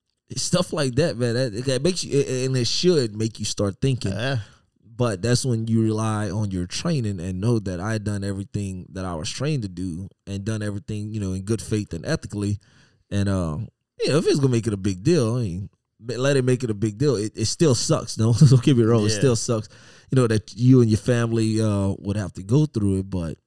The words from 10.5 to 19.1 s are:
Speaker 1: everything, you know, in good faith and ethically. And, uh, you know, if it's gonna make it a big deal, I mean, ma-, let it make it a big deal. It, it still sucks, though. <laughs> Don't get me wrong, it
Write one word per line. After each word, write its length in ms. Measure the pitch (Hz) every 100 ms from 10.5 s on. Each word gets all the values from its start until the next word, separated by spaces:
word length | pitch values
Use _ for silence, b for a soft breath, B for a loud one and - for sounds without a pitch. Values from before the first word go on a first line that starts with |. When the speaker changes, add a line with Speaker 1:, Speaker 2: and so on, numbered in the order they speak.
| 110
Speaker 1:
everything, 500 | 104 101 - 107 104
you 60 | 107
know, 120 | 95
in 100 | 95
good 200 | 95 113
faith 320 | - 107 101
and 100 | 85
ethically. 540 | - 156 - 101 104 104 b b b b -
And, 180 | 101 101
uh, 300 | 95 85 76 110 _ _ -
you 80 | 440
know, 80 | 143
if 80 | 349
it's 140 | 240
gonna 120 | 135
make 140 | 120 110
it 60 |
a 20 | 101
big 240 | 98 92
deal, 340 | 113 170 113 123
I 60 |
mean, 280 | 110 85 98 _ _ _
ma-, 160 | 113 117
let 200 | 135 139
it 80 |
make 200 | 127 120
it 60 | 117
a 40 |
big 240 | 104 110 104
deal. 180 | 147 110
It, 160 | 107 -
it 100 | -
still 280 | - 165
sucks, 400 | 117 - - - -
though. 160 | 110
<laughs> 160 | 117 143
Don't 140 | 131
get 140 | 156 127
me 60 |
wrong, 220 | 110 117
it 60 | 107